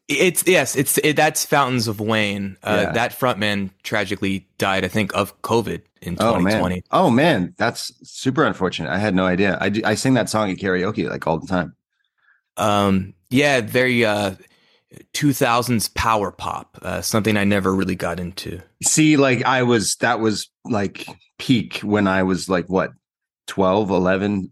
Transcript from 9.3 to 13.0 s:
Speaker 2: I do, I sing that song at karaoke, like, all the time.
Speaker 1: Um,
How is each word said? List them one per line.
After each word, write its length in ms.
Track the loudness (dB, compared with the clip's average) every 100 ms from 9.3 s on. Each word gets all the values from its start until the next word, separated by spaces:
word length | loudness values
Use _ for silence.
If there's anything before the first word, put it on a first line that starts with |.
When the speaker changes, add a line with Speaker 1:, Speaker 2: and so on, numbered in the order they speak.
| 2 0 0
Speaker 2:
I 100 | -2
do, 100 | -2
I 120 | 0 0
sing 180 | 2
that 140 | 2 2
song 220 | 0 -2
at 80 | -2
karaoke, 500 | -2 -2 -2 -2 -4
like, 180 | -4 -2
all 140 | -2
the 80 | -2
time. 260 | -4 -4 -8 _ _ _ _ _ _ _ -4
Speaker 1:
Um, 560 | 0 2 2 0